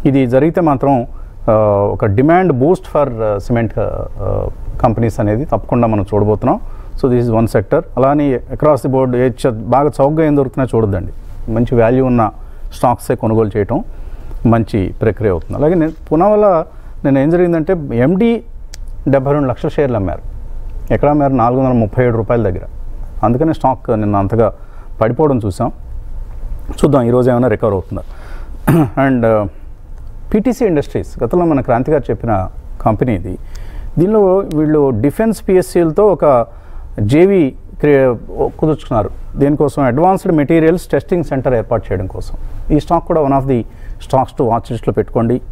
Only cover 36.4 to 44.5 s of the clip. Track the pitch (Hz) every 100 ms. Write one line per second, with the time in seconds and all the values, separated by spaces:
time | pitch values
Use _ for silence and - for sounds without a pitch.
36.4 | 113 - - - - - 107 147 190 196
37.4 | 139 - - - 147 139 131 113 - 101
38.4 | 143 - 156 151 - 117 110 - - -
39.4 | 139 151 147 151 135 123 180 190 196 160
40.4 | 143 165 160 175 - 147 - 180 156 131
41.4 | 131 120 104 113 - 98 95 - - -
42.4 | - - - 147 - 170 - 165 139 135
43.4 | 135 123 107 - - - - 131 123 -
44.4 | 123